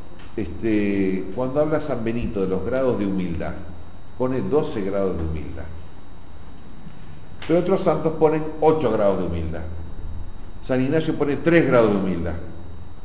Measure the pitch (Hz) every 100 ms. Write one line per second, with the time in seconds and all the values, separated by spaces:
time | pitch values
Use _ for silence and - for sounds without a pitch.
0 | - - - - 92 - 113 107 101 98
1 | 95 92 - 104 127 139 156 156 147 120
2 | 113 117 107 98 92 92 95 131 131 104
3 | 101 92 90 82 78 - - - - -
4 | - - 127 131 - 147 156 113 95 98
5 | 95 85 80 78 69 67 - - - -
6 | - - - - - - - - - -
7 | - - - - - 170 175 190 - 156
8 | 156 - 156 156 - - 156 156 127 107
9 | 101 95 85 82 80 82 80 - - -
10 | - - - - - - - 127 131 160
11 | 156 - 143 135 165 170 135 123 110 101
12 | 95 85 85 80 - - - - - -